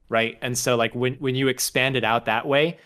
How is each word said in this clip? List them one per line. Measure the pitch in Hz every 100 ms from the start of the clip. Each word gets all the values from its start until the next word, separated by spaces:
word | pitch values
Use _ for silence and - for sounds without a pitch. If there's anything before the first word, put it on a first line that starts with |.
| -
Right? | 113 113 -
And | 127 123
so, | 135 120
like, | 113 123
when, | 127 127
when | 139 131
you | 135
expand | 127 - 135 131 131
it | 110
out | 117 117
that | 113 147
way, | 139 160 170